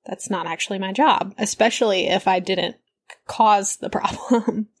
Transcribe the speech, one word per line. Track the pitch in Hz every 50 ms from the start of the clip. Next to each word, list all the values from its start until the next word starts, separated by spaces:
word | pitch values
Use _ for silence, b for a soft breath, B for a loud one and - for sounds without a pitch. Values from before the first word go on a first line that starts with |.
| _
that's | - - - - -
not | 202 180 165
actually | 170 165 165 - - 202 190
my | 190 190 190
job, | 226 285 320 - - - 196 - -
especially | 214 202 - - 220 233 - - 247 220 196 185 175 -
if | 175 185 - 190
I | 185 185
didn't | 180 190 190 185 180 - - - _ _ _ _ _ -
c-, | - _ _
cause | - - - 226 214 208 202 202 208 - -
the | - -
<laughs> |
problem, | - - - - - - - - 247 233 214 - - 214 214 - _ _